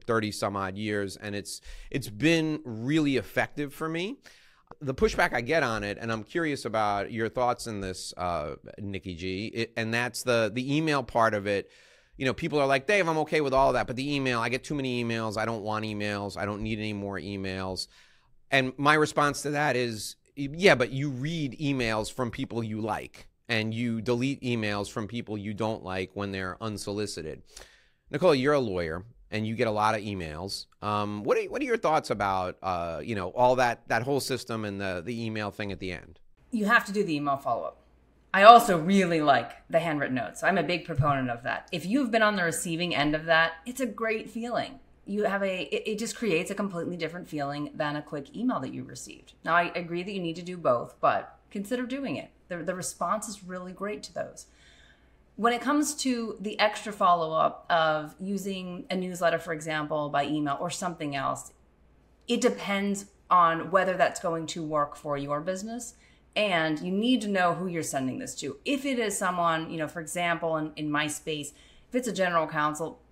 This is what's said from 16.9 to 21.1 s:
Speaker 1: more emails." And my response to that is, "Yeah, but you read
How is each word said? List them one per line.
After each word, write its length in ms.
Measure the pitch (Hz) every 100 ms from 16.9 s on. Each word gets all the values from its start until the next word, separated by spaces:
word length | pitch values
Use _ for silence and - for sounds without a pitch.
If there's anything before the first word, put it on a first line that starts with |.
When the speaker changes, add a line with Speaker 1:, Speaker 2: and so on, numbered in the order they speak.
Speaker 1:
more 260 | 104 101 98
emails." 720 | 82 101 95 95 92 92 - - - _ _ _ _
And 220 | 139 131 127
my 160 | 139
response 480 | 151 151 - 147 135
to 80 | 143
that 260 | 147 151 123
is, 400 | 123 107 - - _ -
"Yeah, 380 | 139 156 185 147
but 160 | 120
you 180 | 135
read 500 | 147